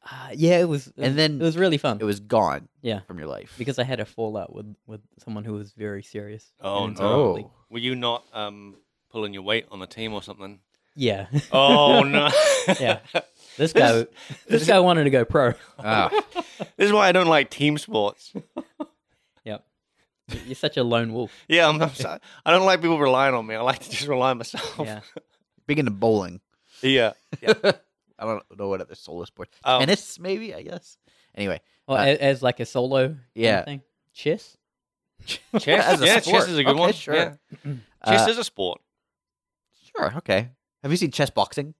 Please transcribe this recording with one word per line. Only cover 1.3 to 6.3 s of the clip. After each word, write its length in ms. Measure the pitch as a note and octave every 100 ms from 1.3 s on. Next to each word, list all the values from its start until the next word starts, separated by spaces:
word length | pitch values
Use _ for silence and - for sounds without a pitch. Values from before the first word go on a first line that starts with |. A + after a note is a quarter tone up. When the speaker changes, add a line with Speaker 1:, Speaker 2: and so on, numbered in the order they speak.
| D3
Speaker 1:
it 40 |
was 120 | E3 D#3+
really 220 | F#3 D3
fun. 200 | C#3+ G#2+
Speaker 2:
it 40 |
was 160 | G#2+ G2+
gone 480 | G#2 A#2 F#2 C#2+ - _
Speaker 1:
Yeah. 180 | A#2+ G#2 -
Speaker 2:
from 120 | F2+
your 100 | D2+
life. 260 | A#1+ F#2+ -
Speaker 1:
Because 220 | B2 B2+
I 60 |
had 160 | B2+ B2+
a 40 |
fallout 480 | G#2+ - A2+ G#2+ F2
with, 200 | G2 G#2 G#2 _
with 140 | G#2+ _ _
someone 200 | - G#2+
who 100 | G#2+
was 180 | G#2 G2+
very 300 | _ G#2+ G2+
serious 500 | - G#2+ G#2